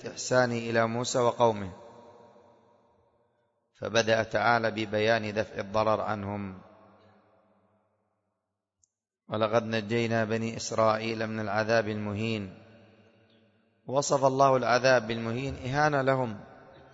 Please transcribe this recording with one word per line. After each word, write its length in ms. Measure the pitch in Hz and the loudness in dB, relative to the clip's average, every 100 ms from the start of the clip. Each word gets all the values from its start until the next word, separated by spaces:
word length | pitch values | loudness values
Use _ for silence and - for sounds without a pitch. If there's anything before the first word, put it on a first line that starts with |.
| 120 | -8
إحسان 440 | - - 127 123 | -12 0 2 2
إلى 360 | 117 117 113 113 | 0 -2 0 0
موسى 320 | 117 123 135 | -2 -2 0
وقومه، 520 | 120 113 117 107 95 - - - - - - - _ _ _ _ _ _ _ _ _ _ _ _ _ _ | 0 4 2 2 -6 -12 -20 -20 -20 -20 -20 -20 _ _ _ _ _ _ _ _ _ _ _ _ _ _
فبدأ 440 | 101 110 107 110 | -2 0 2 2
تعالى 480 | 107 107 107 117 113 | 0 0 2 2 0
ببيان 600 | 107 107 107 110 113 107 | -2 -2 0 2 2 0
دفع 260 | 104 104 104 | -4 -4 -6
الضرر 420 | 98 107 110 104 | -4 0 0 0
عنهم. 600 | 98 104 98 104 98 92 - - - _ _ _ _ _ _ _ _ _ _ _ _ _ _ _ _ _ _ _ _ _ _ _ - | -2 -6 -6 -8 -8 -12 -18 -20 -20 _ _ _ _ _ _ _ _ _ _ _ _ _ _ _ _ _ _ _ _ _ _ _ -8
"ولقد 360 | 107 110 117 | -2 0 2
نجينا 600 | 110 113 104 117 113 113 107 | 0 -4 -2 -2 0 0 0
بني 320 | 113 113 113 | -2 -4 -8
إسرائيل 680 | - 110 110 110 113 113 110 | -6 0 2 2 -2 -4 -4
من 120 | 110 | -4
العذاب 480 | 107 104 107 113 104 | -4 -2 2 2 0
المهين". 680 | 107 104 104 113 110 95 95 - - - _ _ _ _ _ _ _ _ _ - | -4 -6 -4 -2 -4 -6 -12 -20 -20 -20 _ _ _ _ _ _ _ _ _ -4
وصف 400 | 131 139 143 135 | -2 2 4 4
الله 300 | 131 139 131 | 6 6 4
العذاب 520 | 117 123 131 127 113 | 4 4 6 4 2
بالمهين 480 | 117 113 120 135 131 | -4 -4 -4 -6 -8
إهانة 460 | 127 139 151 143 | -4 0 2 2
لهم، 380 | 131 131 123 101 - - - - - | 2 0 -2 -8 -14 -20 -20 -20 -20